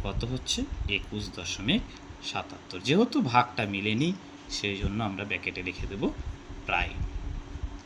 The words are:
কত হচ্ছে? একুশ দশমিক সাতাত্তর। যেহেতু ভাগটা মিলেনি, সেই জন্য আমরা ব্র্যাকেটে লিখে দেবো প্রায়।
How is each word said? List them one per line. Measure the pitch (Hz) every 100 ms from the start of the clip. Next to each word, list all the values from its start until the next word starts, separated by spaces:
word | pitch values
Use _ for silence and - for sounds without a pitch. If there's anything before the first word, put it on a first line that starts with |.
কত | 98 95
হচ্ছে? | 120 127 - - 277 - -
একুশ | 98 - 107 95 92
দশমিক | 87 - 104 214 - - - -
সাতাত্তর। | - 101 - - - 92
যেহেতু | 107 175 254 294
ভাগটা | 147 123 123 - 104
মিলেনি, | 98 104 110 165 190 - - -
সেই | - 101 98
জন্য | 98 104
আমরা | 107 95
ব্র্যাকেটে | 104 90 92 92
লিখে | 92 - -
দেবো | 98 185 - - - - - -
প্রায়। | 90 90 - - - - - - - - -